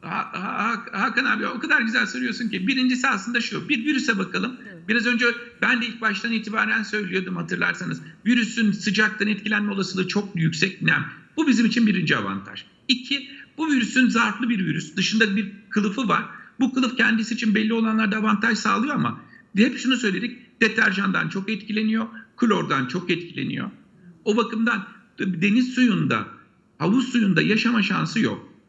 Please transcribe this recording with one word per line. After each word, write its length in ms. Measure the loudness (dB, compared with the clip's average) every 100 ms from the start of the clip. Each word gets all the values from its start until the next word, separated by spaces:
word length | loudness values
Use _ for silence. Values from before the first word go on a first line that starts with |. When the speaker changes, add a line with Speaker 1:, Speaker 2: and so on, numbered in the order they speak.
Speaker 1:
Ha-, 280 | -6 -6 -4
ha-, 520 | -6 -6 -4 -2 -4 -6
Hakan 340 | -4 -2 0 0
abi 220 | 0 -2
o 120 | -4
kadar 220 | 2 2
güzel 240 | 2 0 0
soruyorsun 440 | -2 -4 -2 -4
ki. 180 | -2 0
Birincisi 400 | 2 2 2 0
aslında 340 | 0 -2 -2
şu, 280 | -2 -6 -2
bir 160 | -2 0
virüse 320 | 0 2 0
bakalım. 400 | -2 -2 -4 -6 -16
Speaker 2:
Evet. 140 | -18 -2
Speaker 1:
Biraz 180 | 0 2
önce 200 | 2 0 0 -8 -4
ben 200 | 0 0
de 40 | -2
ilk 160 | -2
baştan 300 | -2 -2 -2
itibaren 520 | -4 -2 -2 0 0
söylüyordum 520 | -2 -4 -2 -2 -2 -6
hatırlarsanız. 680 | -4 -2 -2 -2 -6 -8 -10 -6 2
Virüsün 460 | 2 2 2 2
sıcaktan 560 | 2 0 2 2 2 -2
etkilenme 440 | -2 -2 -2 0
olasılığı 340 | -2 -2 -2 0
çok 280 | 0 -2 0
yüksek, 460 | 0 2 -2 0
nem. 240 | -2 0 -2 -10 -14 -2
Bu 100 | 2
bizim 180 | 4 4
için 220 | 4 2
birinci 300 | 2 2 0
avantaj. 480 | 0 -6 -8 -16 -18 _ _
İki, 400 | -2 -2 -6 -8 -18 -20 -6
bu 140 | 0
virüsün 360 | 0 2 2 4
zarflı 400 | 4 0 0 -2
bir 160 | 0 0
virüs. 300 | -2 -4 -4
Dışında 400 | 0 2 2 2
bir 160 | -4 -8 -4
kılıfı 380 | -2 0 -2 0
var. 160 | 0 -2 -14 -20 _
Bu 140 | 0
kılıf 240 | 2 -2 2
kendisi 360 | 2 2 0
için 220 | -2 2 2
belli 180 | 2
olanlarda 440 | 2 2 2 2 0
avantaj 400 | 2 2 2 0
sağlıyor 380 | 0 0 0 0
ama 240 | -2 -4 -14 -20 _ 2
hep 220 | 2 2
şunu 200 | -2 0
söyledik, 640 | 0 -2 -4 -10 -20 _
deterjandan 680 | 2 4 2 2 0 0 -2
çok 200 | -4 -4
etkileniyor, 560 | -6 -2 -2 0 0 -2 -10 -20 0
klordan 480 | 2 2 2 0 0
çok 240 | -4 -2
etkileniyor. 600 | -2 -2 -6 -6 -4 -6 -10 -20 _ -20 -10 0
O 120 | 0
bakımdan 500 | 0 0 0 0 -6 -16 _ -6
deniz 500 | -4 0 2 4 2
suyunda, 540 | 4 4 4 2 0 -4 -12 -20 _ _ _
havuz 320 | 2 2 2
suyunda 320 | 2 4 4
yaşama 400 | 4 2 2 2
şansı 360 | 0 0 -2 0
yok. 300 | 0 -2 -12 -20